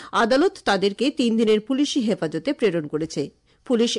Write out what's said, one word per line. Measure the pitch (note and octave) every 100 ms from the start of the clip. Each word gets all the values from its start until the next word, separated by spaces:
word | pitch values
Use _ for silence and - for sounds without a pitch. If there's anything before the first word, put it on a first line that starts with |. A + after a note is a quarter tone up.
| -
আদালত | G3 A3 C4+ F#4+ -
তাদেরকে | - G3 G3+ G3+ C4
তিন | D4 A#3 A3+
দিনের | G#3+ G#3+
পুলিশি | G#3+ C4+ D4 D4+
হেফাজতে | A3 F#3 D#3+ D#3+ G#3+
প্রেরণ | D4 G#3+ E3+ D3
করেছে। | D3+ D#3 - C#3+ _ _ _ -
পুলিশ | A#3 A#3